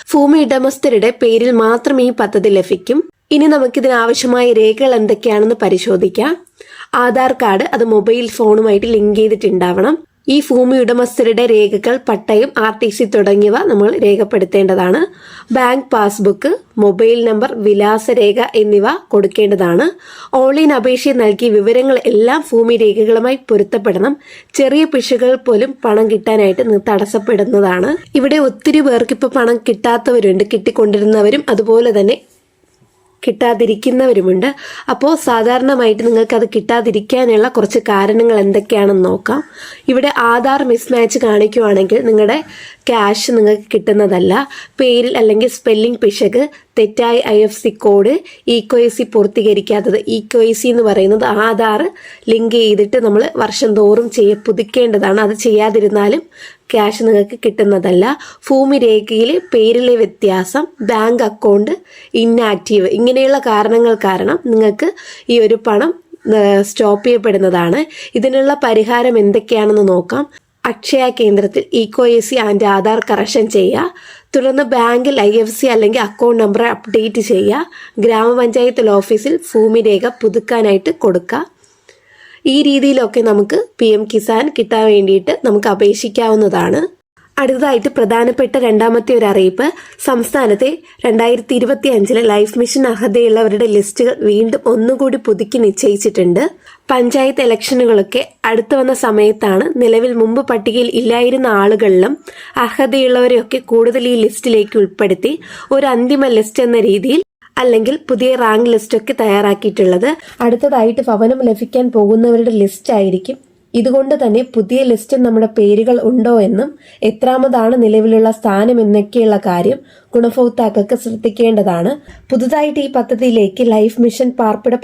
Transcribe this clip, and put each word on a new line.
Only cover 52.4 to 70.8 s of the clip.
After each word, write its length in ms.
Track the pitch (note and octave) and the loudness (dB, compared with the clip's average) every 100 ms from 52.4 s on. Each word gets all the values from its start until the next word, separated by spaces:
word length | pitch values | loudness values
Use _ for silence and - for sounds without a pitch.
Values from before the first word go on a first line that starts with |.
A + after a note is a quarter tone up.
| A3+ A#3 | 0 2
ചെയ്തിട്ട് 480 | A3 G#3 G#3 G#3 | 2 2 0 0
നമ്മൾ 260 | G#3+ G#3 B3 - | 0 0 0 -2
വർഷം 380 | A3 - A#3 | -6 -2 -2
തോറും 360 | G#3 G#3 G#3+ A#3 | 2 2 2 0
ചെയ്യ-, 280 | A#3 G3+ G#3 A3 | 0 0 0 -2
പുതുക്കേണ്ടതാണ്. 760 | G#3 G#3+ B3+ A#3+ G#3 G3+ G3 | -4 -4 -2 0 0 0 0
അത് 140 | G#3+ | -2
ചെയ്യാതിരുന്നാലും 880 | G#3+ A#3 G#3 G#3+ G#3+ G3+ G#3 G#3 C#4+ - - - - - | -2 0 0 2 0 0 0 0 -2 -4 -18 -20 -20 -6
ക്യാഷ് 300 | A#3 G#3 G#3+ | -2 -2 -2
നിങ്ങൾക്ക് 360 | A3+ G#3 G3+ A#3+ A3 | 0 2 0 -4 -4
കിട്ടുന്നതല്ല. 720 | G#3+ G3+ G3 F3+ F3+ A3 C#4+ - - - | -2 0 0 0 0 0 -2 -10 -12 -2
ഭൂമി 280 | C4+ C4+ C#4 | 0 2 2
രേഖയിലെ 600 | A#3 G#3+ G#3 A3 A#3 F4 - | 2 2 0 -2 0 -2 -2
പേരിലെ 420 | A#3 A3 A#3 B3 A#3+ | 0 2 2 2 2
വ്യത്യാസം, 720 | G#3+ - G3+ F#3 F#3 C4+ F4+ - | 0 -2 -2 0 -2 -4 -6 -8
ബാങ്ക് 420 | G#3 A3+ A3 A#3 | -4 -2 0 0
അക്കൗണ്ട് 560 | A3 G#3+ A3 G3+ A3 F#4+ - - - | -2 -2 0 2 0 -6 -10 -20 -8
ഇന്നാക്റ്റീവ്, 720 | A#3 A#3 A#3 A3 G3 - G#3 F#3 | -2 0 2 0 -2 -2 0 0
ഇങ്ങനെയുള്ള 500 | G#3+ A#3+ B3+ C4+ C#4 | 0 0 2 2 0
കാരണങ്ങൾ 560 | C4 G#3+ G#3+ A#3 A#3 | 0 0 2 2 2
കാരണം 440 | A3 G3+ F#3 F#3+ E4 B3+ | 0 -2 -2 -2 -4 -2
നിങ്ങൾക്ക് 460 | A3 A3 G#3 E4 - - - - | 0 0 0 -4 -6 -12 -12 -2
ഈ 120 | A#3+ | 2
ഒരു 180 | G#3+ A3+ A3+ | 2 0 0
പണം, 280 | G#3 D4+ F4+ _ - - G#3+ | 0 0 -4 _ -12 -2 2
ഏ, 260 | G3+ G3 | 2 2
സ്റ്റോപ്പ് 440 | G3+ - G#3+ G3+ A#3+ | 0 -2 0 0 0
ചെയ്യപ്പെടുന്നതാണ്. 800 | A#3+ A3 F#3+ F#3+ F3+ E3+ A3+ D#4 - - A#3+ | 0 0 0 0 0 0 -2 -4 -10 -8 -4
ഇതിനുള്ള 440 | B3+ C4 C4+ C#4+ | -2 0 0 0
പരിഹാരം 540 | B3+ A3 G#3+ A#3+ B3 A#3 | 0 0 0 0 0 2
എന്തൊക്കെയാണെന്ന് 680 | G3+ G#3 G#3 A3+ G#3 G#3 G3 | 2 0 0 0 2 2 2
നോക്കാം. 560 | F3+ F3+ A#3+ D4 - _ _ | 0 -2 -6 -8 -12 _ _
അക്ഷയ 460 | - - | -10 -8